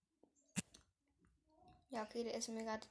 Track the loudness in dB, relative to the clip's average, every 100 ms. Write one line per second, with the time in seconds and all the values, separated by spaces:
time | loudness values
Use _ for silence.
0 | _ _ -20 _ -8 -4 -4 -6 -20 _
1 | _ _ -20 _ _ -20 -20 -20 -6 -4
2 | -2 0 2 2 2 0 2 0 -2